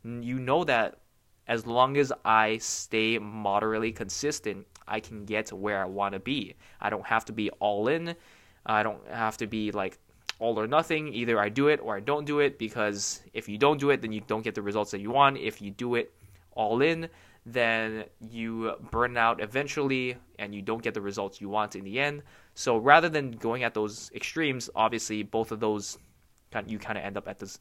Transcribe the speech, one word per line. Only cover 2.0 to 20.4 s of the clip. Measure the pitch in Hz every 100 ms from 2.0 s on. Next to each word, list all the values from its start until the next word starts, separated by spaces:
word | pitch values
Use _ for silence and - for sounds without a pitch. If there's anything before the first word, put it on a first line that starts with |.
| 135 -
I | - 110 110 110
stay | - - - 110 110 113
moderately | 104 110 101 101 110 110 113
consistent, | 110 101 - 143 147 107 95 - - -
I | 110
can | - 110
get | 101 107 110
to |
where | 92 101 101
I |
wanna | 92 95 101 98
be. | 131 139 92 - - -
I | 104
don't | 104
have | - 113
to | -
be | 107 104
all | - 107 101 113
in. | 165 170 170 - - - _
I | - 107
don't | 107 104 50
have | 117 110 -
to | 107
be, | 110 107
like, | 101 95 - _ _ - -
all | 113 110
or | 110
nothing. | 151 165 160 151
Either | 113 117 110
I | 104
do | 113 143
it | 151
or | 113
I | 101
don't | 113 147
do | 147 147
it, | 143 139
because | 110 123 107 101 - - -
if | - 107
you | 104
don't | 139 147
do | 139
it, | 131
then | 113
you | 107
don't | 101 110
get | 113
the | 107
results | 101 107 104
that | 98
you | 104
want. | 131 139 139
If | 104 -
you | 101
do | 98 123
it | 120 - _ - - _
all | - 107 117
in, | 151 165 165 - - -
then | 117 123 117 113 110 110 107 _
you | 110 117 113 113 110 - 110
burn | 113 123 120
out | 113 117
eventually | 107 131 143 - 139 131 127 123 -
and | -